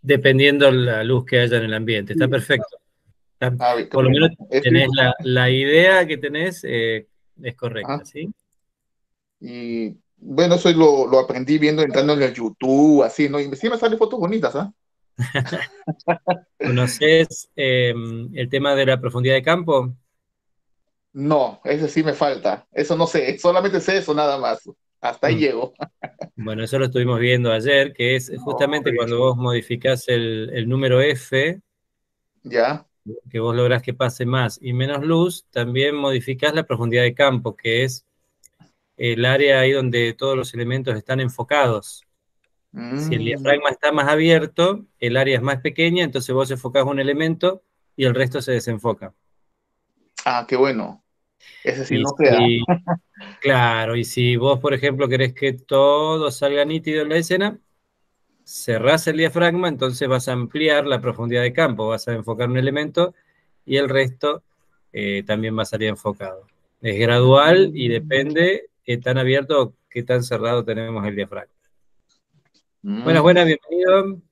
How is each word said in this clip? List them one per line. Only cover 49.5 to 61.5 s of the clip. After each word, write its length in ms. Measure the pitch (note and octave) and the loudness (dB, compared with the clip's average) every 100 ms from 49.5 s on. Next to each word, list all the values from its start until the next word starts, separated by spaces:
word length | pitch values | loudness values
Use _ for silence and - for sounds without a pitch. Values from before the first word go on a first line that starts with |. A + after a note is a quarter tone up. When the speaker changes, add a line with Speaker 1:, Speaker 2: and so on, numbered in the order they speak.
| _ _ _ _ _ _ - - | _ _ _ _ _ _ -8 -4
Speaker 2:
Ah, 200 | B2 A#2 | -4 -2
qué 120 | B2+ | 2
bueno. 440 | C3+ A#2 F2+ - _ _ _ _ _ - | 2 0 -8 -14 _ _ _ _ _ -6
Ese 220 | - C3 C3 | -6 -4 -4
sí 100 | A2+ | -2
Speaker 1:
Y 80 | |
Speaker 2:
no 80 | C#3 - | -2 2
queda. 200 | D3 B2 | 4 4
Speaker 1:
si, 260 | A#2+ A#2 A#2 | 4 2 0
Speaker 2:
<laughs> 340 | F3 - F3 _ _ - - | -2 -2 -8 _ _ -20 -6
Speaker 1:
claro, 540 | C3+ C3 A#2+ A2+ A2+ A#2+ | 0 2 2 0 -2 -4
y 80 | |
si 320 | A2 - B2 A#2+ | -4 0 0 2
vos, 240 | C3 C3 | 0 0
por 140 | D3 | 0
ejemplo, 340 | C3+ C#3+ C3 C3+ | -2 -2 -2 -2
querés 260 | C3 C3 | 0 0
que 200 | B2+ C#3 | -2 -4
todo 760 | B2+ _ C3+ C#3 D3 D#3 D#3+ D3+ | -4 _ 4 4 4 0 -2 -4
salga 340 | C3 C#3+ C#3+ C#3+ | -2 -2 0 -2
nítido 360 | D#3+ E3 D#3 | -2 -4 -4
en 60 | D3+ | -2
la 60 | E3 | -2
escena, 420 | E3 F#3 G3+ A#3 _ _ _ _ _ _ _ _ | 0 -2 -2 -6 _ _ _ _ _ _ _ _
cerrás 640 | - - - A2+ A#2+ D#3+ E3 | -20 -12 -4 0 2 2 0
el 100 | D3+ | 0
diafragma, 520 | D#3+ E3+ E3+ E3+ F3+ | 0 2 0 0 -2
entonces 380 | C#3 C3 B2+ C3+ | -2 -4 -2 -2
vas 180 | B2+ B2+ | -2 -2
a 60 | |
ampliar 520 | B2 A#2+ D3+ D#3 D3 C#3+ | -4 -4 -2 2 2 2
la 140 | B2 | -2
profundidad 440 | B2 A2+ A#2+ A#2+ | -2 -4 -2 0
de 100 | B2 | 0